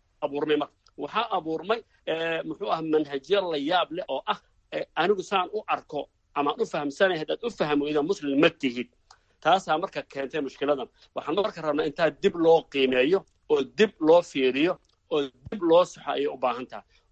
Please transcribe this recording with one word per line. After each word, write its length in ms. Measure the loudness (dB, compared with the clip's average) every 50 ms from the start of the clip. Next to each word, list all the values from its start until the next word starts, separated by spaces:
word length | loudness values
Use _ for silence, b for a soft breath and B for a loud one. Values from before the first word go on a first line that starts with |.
| _ _ _ _ -6
abuurmay 340 | -6 -4 -4 -2 0 0
marka. 180 | 0 0 -4 _ _ _ _ _ -12
Waxaa 280 | -12 -6 -4 -4 -2 -2
abuurmay, 500 | -2 -4 -4 -4 -6 -6 -4 -2 -4 -4 -4 _ _ _ _
eh, 340 | -4 -4 -2 -2 -2 -4 -4 -6
muxuu 260 | -8 -10 -8 -4 -4
ahaa 120 | -4 -2 0
manhajyo 560 | 2 2 2 2 0 -4 -8 -4 -2 0 0 0 0
la 80 | -4 -4
yaab 300 | -2 0 0 0 0 -2 -4
leh 120 | -8 -8
oo 160 | -6 -6 -4 -4
ah, 140 | -4 -6 -6 _ _ _ _ _ _ -10
eh, 120 | -8 -8 -6 _
anigu 300 | 0 0 2 0 0 -2
saan 260 | -2 -2 -2 -2 -2
u 120 | -6 -8 -6
arko 360 | -4 -6 -6 -6 -8 -8 -8 -8 -10 _ _ _ _ -6
ama 140 | -4 -2 -2 -2
u 120 | -2 -4
fahamsanahay, 520 | -4 -4 -4 -6 -4 0 2 2 2 2 0
haddaad 240 | -4 -4 -6 -6 -6
u 80 | -6
fahmi 320 | -4 -4 -2 0 0 0 0
weydo 180 | 0 0 0 0
muslim 360 | 0 -2 -4 -4 -2 2 4
ma 100 | 4 4
tihid. 380 | 2 0 -4 -4 -4 -4 -6 -8 _ _ _ b b b b b b b 2
Taasaa 360 | 2 2 4 2 0 -2 -2
marka 220 | -2 -4 -6 -8 -10
keentay 380 | -8 -8 -8 -8 -6 -6 -6
mushkiladan. 480 | -6 -6 -6 -4 0 0 0 0 -2 -8 b b b b -10
Waxaan 220 | -8 -6 -4 -2
marka 240 | -2 -2 -2 -4 -4 -4
rabnaa 240 | -2 -2 0 -2
intaa 240 | -2 -2 0 0 0
dib 240 | 0 0 -2 -2 0
loo 240 | 2 4 6 6 6 4
qiimeeyo 560 | _ 0 0 2 2 4 2 2 4 2 0 0 _ _ _ _ 0
oo 100 | 0 0 0
dib 280 | 0 0 2 2 2 2 2
loo 220 | 4 6 6 6 6
fiiriyo 500 | 2 0 0 0 2 2 2 0 0 -2 -4 _ _ _ _ _ -4
oo 100 | -2 -2 -2 -4 -8 _ -14
dib 180 | -12 -8 -2 2
loo 220 | 6 6 6 6
saxo 260 | 4 0 -8 -8 -6
ayay 160 | -4 -2 -2
u 100 | -4 -2
baahan 300 | -2 -2 -2 -2 -4 -8
tahay. 180 | -12 -14 -16 -18 _ _ _ _ _